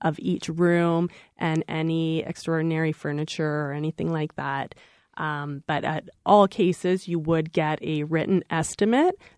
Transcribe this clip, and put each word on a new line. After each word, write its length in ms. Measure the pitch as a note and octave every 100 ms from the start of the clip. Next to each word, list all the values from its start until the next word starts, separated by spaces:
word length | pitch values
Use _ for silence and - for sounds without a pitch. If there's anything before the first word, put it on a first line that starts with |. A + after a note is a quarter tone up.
of 180 | D#3+ D3+
each 280 | - F3 -
room 600 | E3 F3 E3+ E3+ E3 F3 - - -
and 260 | E3 D#3+ -
any 520 | D#3+ D#3+ E3 D#3+ D#3+
extraordinary 720 | - - - D#3+ E3 D#3+ D#3+
furniture 720 | D#3 D3+ D3 D#3 - D#3 D3+ C#3+
or 60 |
anything 400 | C#3+ D#3 - E3
like 240 | D#3+ D3+ -
that. 400 | C#3 C3+ - - - _ _ -
Um, 460 | D#3 D3 D3 C#3 -
but 180 | D3+ -
at 240 | D#3 - - -
all 220 | G#3 G3
cases, 600 | - F3+ E3+ F#3 F#3+ -
you 120 | E3+
would 340 | D#3 D#3+ D#3+
get 240 | - D#3 D#3
a 180 | - D3+
written 420 | D3+ D#3+ - F#3 -
estimate 640 | E3 - - G#3 B3 F4+ G4 -